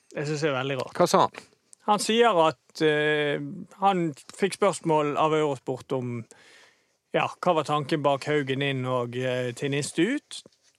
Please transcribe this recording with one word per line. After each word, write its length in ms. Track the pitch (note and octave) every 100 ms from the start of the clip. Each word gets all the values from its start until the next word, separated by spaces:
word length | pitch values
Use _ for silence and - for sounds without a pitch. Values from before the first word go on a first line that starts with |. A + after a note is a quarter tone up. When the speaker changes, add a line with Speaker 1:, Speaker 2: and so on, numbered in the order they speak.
| _
Speaker 1:
Jeg 160 | D#3 D3
synes 160 | D3+
det 60 | D3+
er 80 | C3
veldig 180 | C3+ C3+
rart. 140 | - -
Speaker 2:
Hva 80 | F3
sa 120 | F#3
han? 160 | C3+ - - _ _ _ -
Speaker 1:
Han 160 | G#3
sier 320 | - A3+ A#3 F3
at, 380 | D#3+ - _ -
eh, 560 | D#3 D3+ D3+ D3+ D3 D3+ C#3+ F3 - -
han 220 | G3 F#3 E3 C3+ - -
fikk 220 | F#3+ -
spørsmål 540 | G3+ D#3+ E3 D3+ D3 C3+
av 220 | D#3 D#3
Eurosport 580 | D3+ C3 - B2+ - C3+
om, 220 | B2 A#2+ - - - - - _ _ _ _ D#3
ja, 80 | C3 -
hva 140 | F3+ D#3+
var 140 | D3
tanken 340 | D3+ C3+ D#3+
bak 240 | C#3+ C3+ D3+
Haugen 340 | D3+ C3+ C3 C#3
inn 160 | C3+ B2+
og, 300 | B2+ A#2+ A#2+
eh, 380 | B2+ B2+ B2 A#2+
Tiniste 480 | C#3+ C#3+ C#3 - G3 D4
ut. 240 | - - - _ _